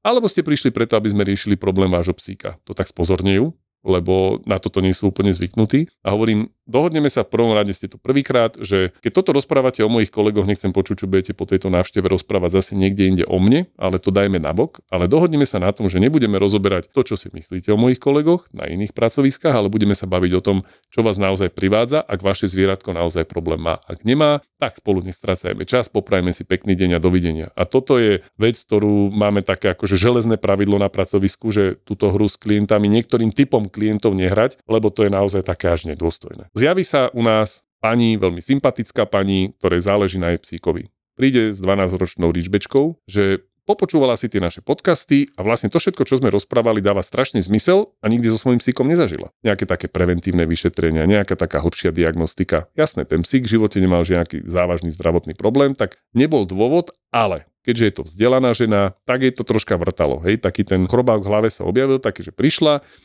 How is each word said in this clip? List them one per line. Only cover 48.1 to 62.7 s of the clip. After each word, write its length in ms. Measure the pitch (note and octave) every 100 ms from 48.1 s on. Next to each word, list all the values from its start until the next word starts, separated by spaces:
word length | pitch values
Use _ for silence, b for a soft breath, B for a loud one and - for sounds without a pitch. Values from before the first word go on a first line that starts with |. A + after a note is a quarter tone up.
nikdy 160 | A#2+ A#2
so 140 | A2
svojím 180 | B2+ A#2+
psíkom 300 | - - C3+
nezažila. 420 | F3 A#2 D2 - _ A2
Nejaké 180 | G2
také 220 | G2+ F2 -
preventívne 560 | E2+ F2 F2 F#2+ F2+
vyšetrenia, 640 | E2 E2 E2+ - E2 D#2+ E2
nejaká 320 | G#2 G2 F#2
taká 240 | F2 D2
hlbšia 320 | F2 - F2+
diagnostika. 720 | E2 E2 E2+ D#2+ - F#2 D#2+ -
Jasné, 320 | - D#3 - -
ten 160 | D#2+
psík 240 | - C3 A#2
v 140 | A2+
živote 180 | G#2+ G2
nemal 240 | F#2 F2
žiadny 400 | E2+ F2+ E2+ - -
závažný 420 | F2+ F2 E2+ E2+
zdravotný 480 | D#2 E2+ E2+ D#2+ -
problém, 400 | G#2 C3+ C#3 C3+
tak 240 | G2 - _ A#2
nebol 320 | D#3 D3 F2+
dôvod, 420 | F#2+ A#2+ E3+ E3+ - _
ale 320 | A#2 G#2 E2 - _
keďže 240 | - A#2
je 100 | G#2+
to 80 | - D#2
vzdelaná 420 | F2 A#2+ C3 B2+ A#2
žena, 400 | A2+ G2+ G2 -
tak 200 | - B2+
jej 100 | C3 B2
to 80 |
troška 320 | - G#2+ - F#2
vrtalo, 480 | E2+ - D2+ C2+
hej, 160 | F2 A2
taký 240 | F#2+ -
ten 240 | G2 F#2 F2+
chrobák 320 | B2 B2 G#2+
v 80 | G2
hlave 200 | G#2 A2
sa 160 | - F2
objavil, 320 | A#2 C3+ C3+
taký, 240 | A2 -
že 80 | F#2+
prišla, 480 | - C#3+ - D3+